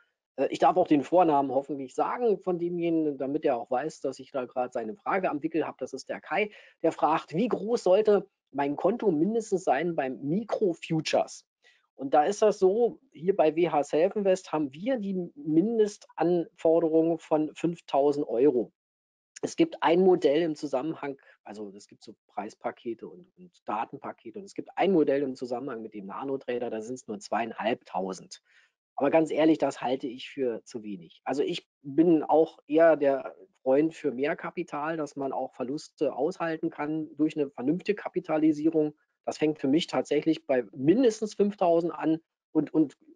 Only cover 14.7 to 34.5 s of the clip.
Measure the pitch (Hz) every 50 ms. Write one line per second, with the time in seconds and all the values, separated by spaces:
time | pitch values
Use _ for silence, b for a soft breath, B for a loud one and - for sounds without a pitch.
14.7 | 131 151 190 254 269 240 196 196 190 185 175 170 - - - 160 151 160 185 226
15.7 | 233 220 214 202 - - - - _ - 160 170 180 170 160 - - - - 165
16.7 | 160 170 170 160 156 165 160 165 165 160 - - 160 151 156 147 - - - 175
17.7 | 175 - _ - - 139 139 147 143 147 147 - - 113 135 147 123 123 104 -
18.7 | _ _ _ _ _ _ _ _ _ _ _ _ _ - - - - - 165 -
19.7 | - - - 151 170 180 190 185 180 170 - 143 139 160 180 160 151 - - 143
20.7 | 139 127 139 160 156 - 143 143 135 - _ - _ _ _ - 104 107 107 101
21.7 | 95 104 - _ - _ - - 98 _ _ _ _ - 101 92 - _ - 120
22.7 | - - - 117 113 - 107 90 85 127 175 _ _ - 180 180 _ _ _ -
23.7 | - - 120 - - 135 - 110 107 - _ 117 - - 196 202 - - - -
24.7 | - - 156 190 196 160 147 139 135 143 147 131 127 - 135 120 127 117 135 139
25.7 | 123 113 110 107 - 104 95 95 95 - 135 139 135 135 - - 123 120 123 120
26.7 | 110 110 107 117 131 127 - - 107 101 - - - - - 113 - - - 110
27.7 | 123 - _ - - 90 95 92 92 - - - - - b b b b b b
28.7 | b _ _ _ _ - 135 143 - 165 160 151 - 143 156 160 156 - 151 139
29.7 | - - - 123 131 131 - 131 117 131 - - - 143 131 123 113 110 - -
30.7 | - 117 107 107 101 90 82 82 _ _ _ - 131 143 139 - 175 - - _
31.7 | _ _ - 143 135 151 160 180 165 151 - - 143 156 160 160 - - _ -
32.7 | 147 160 165 165 156 147 143 139 139 131 - - 73 82 95 - _ _ - 131
33.7 | 131 143 156 160 160 - - 143 120 123 135 151 170 - - 175